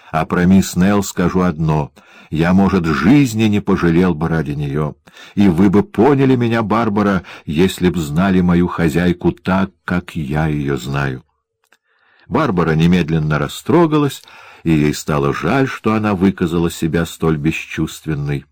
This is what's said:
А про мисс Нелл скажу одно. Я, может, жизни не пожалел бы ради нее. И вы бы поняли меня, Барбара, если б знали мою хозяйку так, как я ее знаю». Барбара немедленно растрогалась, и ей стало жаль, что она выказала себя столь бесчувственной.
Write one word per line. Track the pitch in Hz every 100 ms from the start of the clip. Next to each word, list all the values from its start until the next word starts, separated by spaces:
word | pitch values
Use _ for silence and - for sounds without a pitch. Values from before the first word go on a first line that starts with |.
| -
А | 80 80
про | 90
мисс | 87 95 92 90
Нелл | 92 104
скажу | 95 - 90 92
одно. | 90 78 80 76 71 _ _ - -
Я, | 78 85
может, | 92 98 95
жизни | 82 73 80 147 139 110
не | 113 104
пожалел | 98 95 85 82 92
бы | 78 82
ради | 80 71
нее. | 73 73 69 76 - _ - -
И | - 101
вы | 82 101
бы | 98
поняли | 98 - 120 139 135 131
меня, | 120 117
Барбара, | 107 107 117 101 101 95 - - -
если | 76 95 - 90
б | 85
знали | 73 76 98 92
мою | 90 87 87
хозяйку | - 85 73 90 85 87
так, | 80 - 95 95 _
как | - 90 -
я | - 69 76 80
ее | 76 69 69
знаю». | 65 67 69 64 _ _ _ _ _ _ _ _ _ _ -
Барбара | 113 320 90 82
немедленно | 80 82 90 78 80 76 73
растрогалась, | 71 - - 147 165 151 143 - - - - -
и | -
ей | 80 73
стало | 71 - 73 69
жаль, | 65 76 131 131
что | - 113
она | 110 107
выказала | 98 98 95 90 85 85
себя | - 82 82 82
столь | - 82 78
бесчувственной. | 73 80 - - 80 - - 76 71 71 -